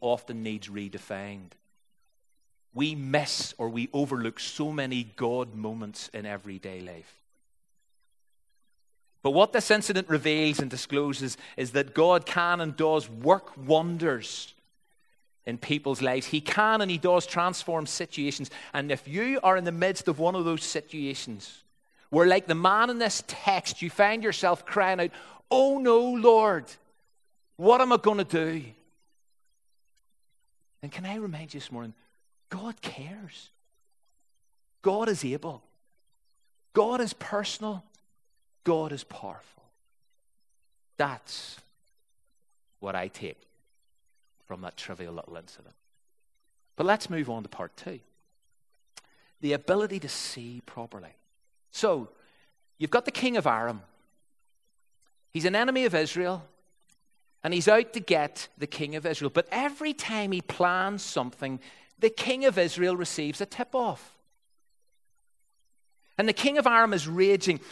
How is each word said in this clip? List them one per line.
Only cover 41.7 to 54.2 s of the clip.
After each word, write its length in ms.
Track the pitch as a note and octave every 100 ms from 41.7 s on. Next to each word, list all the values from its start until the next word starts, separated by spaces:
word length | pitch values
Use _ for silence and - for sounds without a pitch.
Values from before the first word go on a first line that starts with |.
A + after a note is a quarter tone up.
| _ _ _ _ _ _ _ _ _ _ _
what 140 | G2
I 140 | F#2 F#2+
take 300 | - F2 - _ _ _ _ _ _ _ _ _ _ -
from 160 | F#2
that 160 | F2+ -
trivial 340 | - F#2 E2+
little 240 | E2+ - E2+
incident. 380 | E2+ - - _ _ _ _ _ _ _ _ _ _
But 120 | - F3
let's 240 | A3 -
move 180 | E3 B2+
on 140 | A2+
to 80 | G#2
part 260 | - F2 -
two. 240 | - B2+ _ _ _ _ _ _ _ _ _ - - _ _ _
The 100 | D3
ability 480 | C#3+ D#3 F#3+ G#3 F#3+
to 80 | C#3+
see 540 | - - - A#2 A#2+
properly. 460 | - - A#2 G#2 E2 _ _ _ _ _ _
So, 380 | - A3 D#3 A2 - _ _ _ _ _ -
you've 100 | D3+
got 160 | A#3+
the 60 | C4
king 260 | - B3+ A#3
of 100 | D3
Aram. 360 | A2+ A#2 G#2+ F#2 _ _ _